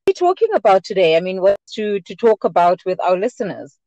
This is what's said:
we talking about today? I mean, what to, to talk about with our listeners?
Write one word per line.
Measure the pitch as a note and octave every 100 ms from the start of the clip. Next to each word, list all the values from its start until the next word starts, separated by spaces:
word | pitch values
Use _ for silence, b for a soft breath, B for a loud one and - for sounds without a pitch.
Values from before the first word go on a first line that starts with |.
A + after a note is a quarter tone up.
| -
we |
talking | - F4+ F#4+ A4
about | F#4 A3 F#3+
today? | - F#3+ E3 E3
I |
mean, | F#3 F#3
what | F#3+ G3+ -
to, | - G#3 G3+
to | - F#3
talk | A3+ G#3+
about | G#3+ E3+ F3 F3+ F#3
with | F3+
our | F3+ F#3
listeners? | A#3 - G3+ A#2 C#3 _